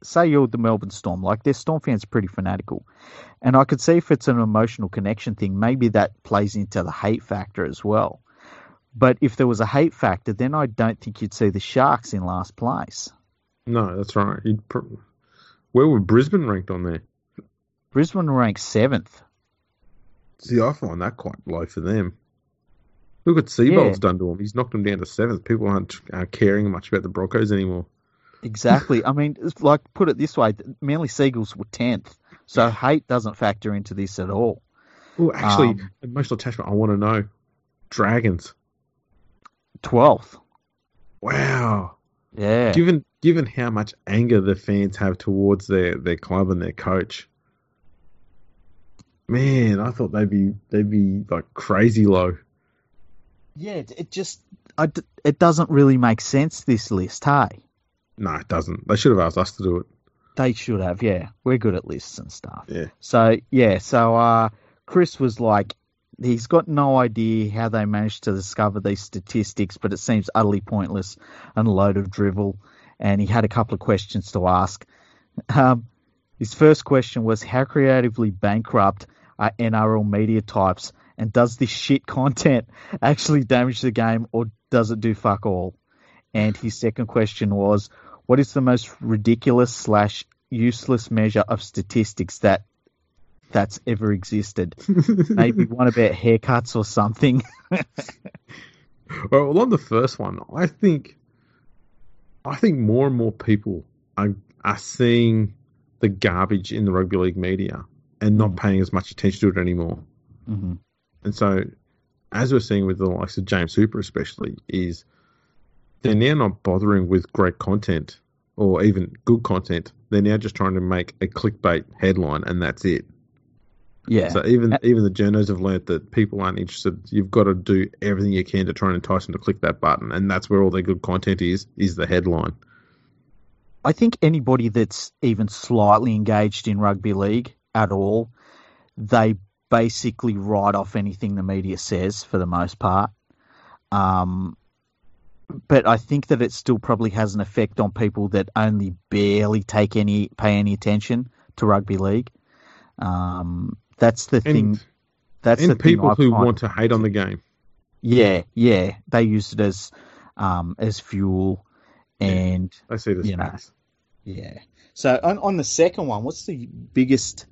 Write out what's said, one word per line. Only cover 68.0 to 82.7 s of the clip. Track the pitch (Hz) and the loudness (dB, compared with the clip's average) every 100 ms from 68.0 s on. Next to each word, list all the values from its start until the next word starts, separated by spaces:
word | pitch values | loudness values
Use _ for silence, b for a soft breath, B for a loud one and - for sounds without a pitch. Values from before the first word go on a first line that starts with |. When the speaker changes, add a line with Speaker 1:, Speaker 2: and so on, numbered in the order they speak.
| 107 - | -4 -6
Speaker 1:
to | 110 | -6
discover | 98 95 - 107 101 | -6 -6 -2 -2 -2
these | 101 101 | -4 -6
statistics, | - 98 - 117 104 - 95 - | -8 -14 -6 -6 -4 -4 -6 -6
but | 104 | -8
it | 98 | -6
seems | - 110 90 | -2 -2 0
utterly | 113 104 101 | 0 0 -2
pointless | - 107 78 98 90 - B B B 110 | -4 -6 -4 -6 -8 -14 B B B -2
and | 110 | 2
a | |
load | 95 101 98 | 2 2 0
of | 98 | -4
drivel. | 98 101 95 101 98 b b b b | -2 -2 0 -4 -6 b b b b
And | 101 98 | -2 0
he | 101 | 2
had | 117 | 2
a | 107 | 2
couple | 120 113 | 0 -2
of | 104 | -2
questions | - 95 - 104 - | 0 -2 -2 -8 -6
to | 98 90 | -2 2
ask. | 90 95 - - b b b b - - | 2 0 -6 -20 b b b b -16 -2
Um, | 143 127 120 117 _ _ _ _ _ | 2 4 2 -4 _ _ _ _ _
his | 110 | -10
first | - 156 151 - | 4 6 6 4
question | 135 120 120 | 0 0 -4
was, | 113 110 | -2 -2
"How | - 127 | -2 -2
creatively | 135 151 135 127 120 117 110 | 0 2 4 4 2 0 -2
bankrupt | 95 101 107 117 117 98 98 - b b b | 0 0 0 0 2 2 0 -12 b b b
are | 107 107 | -4 -2
N | 113 | -2
R | 110 110 110 | 2 2 0
L | |
media | 104 104 110 110 | 0 0 0 0
types? | 107 107 95 - - b b b | -2 0 0 0 -8 b b b
And | 110 | 0
does | 123 120 120 | 2 2 0
this | 117 | -4
shit | - - 135 - | -4 -2 -2 0
content | 135 135 117 151 123 - | -2 -2 2 2 2 -2